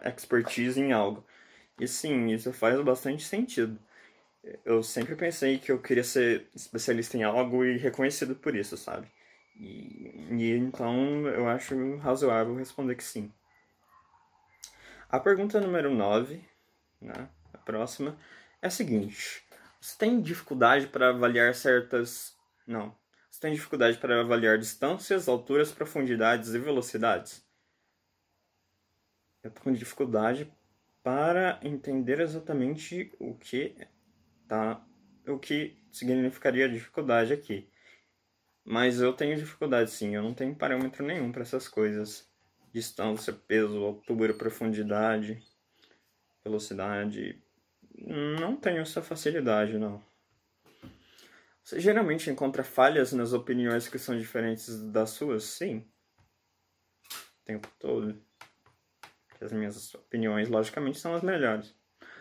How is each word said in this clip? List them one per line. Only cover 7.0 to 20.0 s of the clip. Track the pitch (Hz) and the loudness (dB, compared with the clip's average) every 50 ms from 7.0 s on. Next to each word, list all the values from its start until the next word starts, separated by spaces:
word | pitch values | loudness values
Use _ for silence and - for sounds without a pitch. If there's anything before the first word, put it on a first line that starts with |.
| 113 - - 123 | -2 -4 -2 0
em | 110 | 0
algo | 104 107 123 127 123 123 127 127 | 2 4 2 2 2 2 2 2
e | 127 123 123 | 2 2 2
reconhecido | 135 131 - - 135 139 147 - 151 127 135 | 0 -2 0 2 0 0 0 -2 -4 -4 -4
por | - - 156 135 | -4 -4 -2 -2
isso, | 101 101 - 85 - | -2 -4 -4 -8 -10
sabe? | - - 87 - - - _ _ _ _ _ _ _ _ _ | -8 -10 -10 -10 -10 -14 _ _ _ _ _ _ _ _ _
E, | - - - - - - - - - - - - - 78 78 | -18 -18 -16 -14 -14 -16 -16 -16 -16 -16 -16 -16 -16 -8 -4
e | 120 117 113 113 117 120 | -2 0 2 2 2 2
então | 127 131 123 - 123 117 120 127 135 143 147 147 147 143 | 0 0 -2 -4 -2 0 2 2 2 2 0 0 0 0
eu | - - 120 117 | 0 0 2 2
acho | 117 131 - - 135 131 131 135 143 147 | 0 0 -2 -4 -4 -2 -2 -2 -4 -2
razoável | 143 135 131 135 143 127 113 113 113 117 123 | 0 0 2 4 4 4 4 4 2 2 0
responder | 127 131 - - - 135 123 123 | -4 -6 -8 -6 -4 -4 -4 -4
que | 123 - | -4 -6
sim. | - - 113 104 104 - _ _ _ _ _ _ _ _ _ _ _ _ - _ _ _ _ _ _ _ _ _ _ _ _ - - - - - - - - - - | -10 -10 -10 -10 -10 -12 _ _ _ _ _ _ _ _ _ _ _ _ -20 _ _ _ _ _ _ _ _ _ _ _ _ -20 -20 -20 -20 -20 -20 -20 -20 -8 -4
A | - 135 | -2 2
pergunta | - 196 196 185 202 208 214 214 | 4 4 4 4 4 2 0 0
número | 202 185 180 170 151 143 135 | 2 2 2 2 2 2 2
nove, | 113 98 101 104 113 123 135 151 180 175 - _ _ _ _ _ _ _ _ _ _ | 2 4 4 4 4 2 0 -6 -12 -14 -20 _ _ _ _ _ _ _ _ _ _
né, | 113 110 113 117 127 135 - _ _ - - | -16 -14 -12 -12 -14 -14 -18 _ _ -20 -20
a | - | -16
próxima, | - - 107 107 117 123 - - 139 147 151 156 - - - - - _ _ _ | -10 -6 -4 -4 -4 -4 -6 -6 -6 -8 -8 -10 -18 -20 -20 -20 -20 _ _ _
é | - 185 | -6 -4
a | |
seguinte. | 180 - 233 151 117 104 98 - - - - - - - - _ - - - - _ _ | -4 -2 -2 0 0 0 0 -2 -8 -10 -10 -10 -12 -14 -16 _ -20 -20 -20 -20 _ _
Você | - - - | -16 -16 -4
tem | - | 0